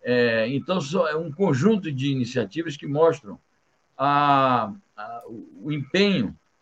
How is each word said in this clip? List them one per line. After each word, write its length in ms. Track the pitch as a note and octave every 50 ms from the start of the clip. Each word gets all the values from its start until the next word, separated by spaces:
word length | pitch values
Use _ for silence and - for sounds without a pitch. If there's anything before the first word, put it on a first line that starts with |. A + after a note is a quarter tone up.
É, 460 | - A#2+ B2 B2 A#2+ A#2+ A2+ A2+ A2
então, 340 | A#2 C#3 C3+ C3+ - F#3 F3+
só 260 | D3 C3+ E3 F#3+ E3+
é 80 | D#3 D3+
um 160 | D#3+ F3 E3
conjunto 600 | C#3 - G3 F3 C#3 A#2+ D#3 G#3+ A3+ G3 F3 D#3+
de 160 | C#3+ B2+ C3+
iniciativas 680 | C#3+ C3+ C3 B2 - - B2+ A2 G2 - D#3 E3 E3 C#3+
que 100 | - -
mostram 500 | D3+ C#3 D3+ E3 E3 - - - - - - _ _ _ _ _ _ _ _ _ _ _
a, 760 | - C3+ C#3+ C#3+ C#3+ D3 C#3+ C#3 C3+ C3+ C3 B2+ A#2+ A2 G2+ G#2 G2 _ _ _
a, 260 | G#2 G#2 A2+ A#2 A#2 -
o, 380 | - A#2 A2 - - - - -
o 60 | D3+
empenho 640 | D3+ D3 B2+ - - F#3 G3+ G3+ F#3+ D3+ G#2+ E2+ D#2 - _ _ _ _